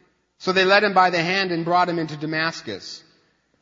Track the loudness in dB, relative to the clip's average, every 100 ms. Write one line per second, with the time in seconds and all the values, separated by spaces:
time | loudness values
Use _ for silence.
0 | _ _ _ _ -2 2 4 4 4 4
1 | 2 2 -2 -2 -2 -2 0 0 0 -2
2 | -4 -6 -6 -2 -4 -4 -10 -12 -12 -20
3 | _ _ _ _ _ _